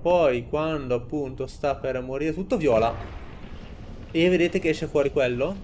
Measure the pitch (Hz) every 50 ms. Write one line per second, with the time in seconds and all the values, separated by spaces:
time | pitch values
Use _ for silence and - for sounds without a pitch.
0 | - 170 180 175 165 143 123 120 120 117 131 151 156 160 160 147 135 127 123 120
1 | 120 - - 151 143 131 123 113 131 127 - - - 143 139 - - 135 127 127
2 | 127 127 131 139 147 160 156 170 190 - 269 214 156 143 117 - 113 117 117 -
3 | - - - - - - - - - - - - - - - - - - - -
4 | - - - 160 165 180 185 175 170 170 - 190 - 160 156 - 165 147 - 151
5 | 139 139 - 151 135 123 123 120 131 165 196 196